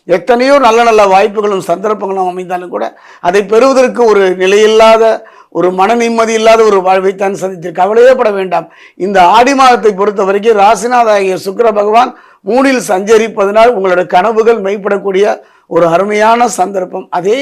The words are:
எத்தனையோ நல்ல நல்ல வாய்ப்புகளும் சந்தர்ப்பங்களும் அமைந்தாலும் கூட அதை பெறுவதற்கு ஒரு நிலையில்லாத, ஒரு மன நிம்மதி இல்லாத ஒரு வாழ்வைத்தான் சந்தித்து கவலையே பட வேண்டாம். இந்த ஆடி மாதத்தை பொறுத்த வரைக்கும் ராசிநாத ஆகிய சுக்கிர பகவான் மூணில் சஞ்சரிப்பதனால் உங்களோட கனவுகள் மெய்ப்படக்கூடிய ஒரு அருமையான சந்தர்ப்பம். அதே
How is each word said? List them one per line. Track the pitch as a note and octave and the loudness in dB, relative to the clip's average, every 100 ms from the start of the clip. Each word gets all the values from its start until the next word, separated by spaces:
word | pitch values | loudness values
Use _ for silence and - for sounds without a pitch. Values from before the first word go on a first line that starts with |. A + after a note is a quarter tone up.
| - | -4
எத்தனையோ | F3 F3+ A#3+ C4 C#4+ | -4 0 0 2 2
நல்ல | A#3+ A3+ | 2 2
நல்ல | A#3+ A3 G3+ | 2 2 2
வாய்ப்புகளும் | F#3+ G#3+ G#3 G#3 F#3+ E3+ | 2 0 -2 -4 -4 -4
சந்தர்ப்பங்களும் | F3 G#3 G#3 G3 F#3+ F#3 | -4 -4 -6 -6 -6 -6
அமைந்தாலும் | F3+ F3 F3+ F3+ G3+ | -6 -8 -10 -8 -8
கூட | - - - - | -10 -12 -20 -6
அதை | F3 G3 | -2 -2
பெறுவதற்கு | F#3+ A3 C4+ C4 B3 G3+ A#3 | 0 2 2 2 0 2 2
ஒரு | G3+ F#3+ F#3 | 2 0 0
நிலையில்லாத, | F#3 G3+ G#3+ A3 A3 A3+ A3+ - - - _ | 0 2 2 4 4 4 2 -2 -8 -20 _
ஒரு | E3 F3+ | -4 -2
மன | F#3 G3 A#3+ | 0 0 0
நிம்மதி | A#3 A3+ A3 | -2 -2 -2
இல்லாத | A3+ A3 A3+ | 0 2 4
ஒரு | A3 G3+ | 4 2
வாழ்வைத்தான் | F#3 F#3+ F#3+ G3 G3 F#3 | 0 0 -2 -2 -6 -4
சந்தித்து | F#3 F#3 F3 | -8 -10 -10
கவலையே | E3 F#3 A3+ B3+ B3+ | -4 0 4 4 4
பட | A3 | 0
வேண்டாம். | G3 F#3+ E3+ E3 _ - - | -2 -4 -6 -6 _ -20 -10
இந்த | F#3 F#3+ F3 G#3+ | -4 2 4 4
ஆடி | B3+ | 2
மாதத்தை | C4+ C4 A#3+ G#3 F#3+ | 2 2 2 0 -2
பொறுத்த | G#3 G3+ | -4 -2
வரைக்கும் | F#3+ G3+ A3 G#3 | -2 -2 0 2
ராசிநாத | G3 G#3+ A#3 B3 A3+ G#3 | 2 2 0 0 2 0
ஆகிய | G3 F#3 F#3+ | 0 -4 -6
சுக்கிர | G3 A#3 G#3 | -2 0 0
பகவான் | G#3 A3+ B3+ - _ _ F#3+ | 0 0 0 -6 _ _ -4
மூணில் | A#3+ C4+ B3+ E3+ | 0 0 0 -2
சஞ்சரிப்பதனால் | F#3+ G3+ A3+ A3+ G#3 G3 G#3+ A#3 A3 | -6 2 2 2 -2 -2 2 2 2
உங்களோட | F#3+ F3+ F3+ | 0 -2 0
கனவுகள் | F3+ G3+ A3 A3 A#3 | 0 0 0 0 0
மெய்ப்படக்கூடிய | F#3+ G#3 F#3+ G3+ G3 F#3+ G#3 - - _ _ | -2 -6 -4 -4 -4 -2 -2 -4 -10 _ _
ஒரு | E3+ E3+ | 0 2
அருமையான | E3+ G3+ G#3 G#3+ A#3+ A#3+ | 0 0 0 0 2 0
சந்தர்ப்பம். | - F#3 G3 F3+ F#3+ F#3 | -2 -4 -4 -8 -10 -8
அதே | F3+ F3+ C4 | -6 -2 -2